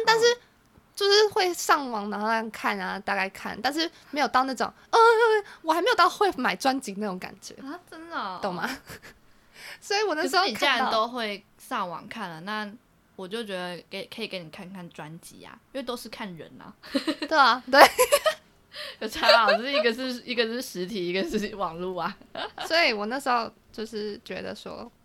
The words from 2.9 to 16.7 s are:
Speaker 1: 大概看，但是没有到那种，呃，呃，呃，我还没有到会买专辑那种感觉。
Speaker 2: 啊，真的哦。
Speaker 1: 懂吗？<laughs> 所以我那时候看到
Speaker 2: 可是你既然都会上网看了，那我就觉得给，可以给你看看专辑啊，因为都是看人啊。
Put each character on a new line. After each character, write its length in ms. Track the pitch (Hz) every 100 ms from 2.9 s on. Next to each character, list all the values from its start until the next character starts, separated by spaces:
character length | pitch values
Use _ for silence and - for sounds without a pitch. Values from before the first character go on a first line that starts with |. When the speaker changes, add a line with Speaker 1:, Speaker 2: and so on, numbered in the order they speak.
| 190
Speaker 1:
大 160 | 202
概 120 | 202 190
看， 280 | - 196 185
但 100 | 254
是 180 | 302 330 - -
没 100 | 294
有 80 | 262
到 160 | 254
那 80 | 269
种， 140 | 240 220 - -
呃， 80 | 453
呃， 20 |
呃， 440 | 453 453 466 427 - -
我 100 | 320
还 80 | 330
没 80 | 427
有 60 |
到 120 | 427 349
会 240 | - 392
买 220 | 277 226
专 240 | 185 262 262
辑 140 | 208 190
那 80 | 208
种 120 | 185
感 160 | - -
觉。 140 | -
Speaker 2:
啊， 260 | - 269 349 -
真 200 | 330 339
的 40 |
哦。 240 | 330 202 180
Speaker 1:
懂 120 | 208
吗？ 140 | 175 214 262 - - - -
<laughs> 560 | _ _ _ - - -
所 180 | - 403
以 40 |
我 120 | 415
那 140 | 311 359
时 80 | 359
候 60 |
看 20 |
到 0 |
Speaker 2:
可 20 | 381
是 40 |
你 60 | 214
既 100 | 285
然 240 | 247 247
都 180 | 220 233
会 340 | 247 214 196 - _
上 320 | - 240 185
网 180 | 160 -
看 220 | 226 185
了， 140 | 160
那 280 | 190 214 208 214 _ _ _ -
我 100 | 185
就 160 | 226
觉 120 | 208
得 280 | 185 180 175 -
给， 160 | 196 -
可 80 | -
以 60 | 208
给 120 | 185
你 100 | 160
看 200 | - 180
看 160 | 196 170
专 280 | - 156 165
辑 220 | - 92
啊， 160 | - - _
因 80 | 269
为 20 |
都 140 | 254 240
是 100 | 220
看 260 | - 208 160
人 160 | - 127
啊。 80 | 78